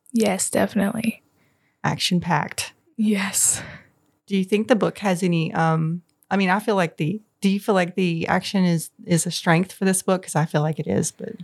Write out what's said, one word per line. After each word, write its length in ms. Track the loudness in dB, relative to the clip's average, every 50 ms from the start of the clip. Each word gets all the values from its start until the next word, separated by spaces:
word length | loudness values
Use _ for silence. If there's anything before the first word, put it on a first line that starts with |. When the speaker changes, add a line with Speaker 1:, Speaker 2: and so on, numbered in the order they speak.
| _ -4
Speaker 1:
Yes, 380 | 0 2 2 2 2 0 -4 -2
definitely. 760 | 0 0 0 2 0 0 0 0 -2 -2 -4 -4 -6 -6 _ _ _ _ _ _ _ _ _ _ _ _ -4
Speaker 2:
Action-packed. 920 | -4 -2 -2 -2 0 0 0 0 0 0 0 0 -4 -6 -10 -10 -10 -12 _ _ _ _ -2
Speaker 1:
Yes. 640 | 0 0 2 0 -2 -2 -2 0 0 0 0 -2 -6 -12 -16 -18 -20 _ _ _ _ _ _ _ _ -2
Speaker 2:
Do 80 | 0
you 80 | 0 2
think 240 | 2 0 0 2 2
the 80 | 2
book 220 | 2 2 0 -2 -2
has 220 | -2 -2 0 2
any, 320 | 2 2 2 2 0 0 0
um, 480 | 0 2 2 2 2 0 -2 -4 -6 -8 _ _ _ _ _
I 60 | 0 0
mean, 120 | 2 2
I 100 | 2 2
feel 160 | 2 0 2
like 220 | 2 2 0 -2 -2
the, 240 | -2 -2 -2 -4 -8 _ _ _
do 80 | 0 2
you 100 | 2 2
feel 160 | 0 2 2
like 180 | 2 2 0 0
the 320 | 0 0 0 0 -2 0 0
action 360 | 0 0 0 0 0 2 2
is, 240 | 4 2 0 -2 -6 -14 _ -2
is 220 | 0 0 2 2 0
a 40 |
strength 400 | -4 -2 2 2 4 4 2 0
for 140 | -4 -2 0
this 160 | 0 0 0
book? 220 | 0 0 -2 -2 -2
'Cause 120 | -2 -2
I 100 | -2 -2
feel 160 | 0 0 0
like 180 | 0 0 -2 -4
it 80 | -4 -2
is, 240 | 0 0 -2 -2
but 220 | -6 _ -12 -14 -12 -14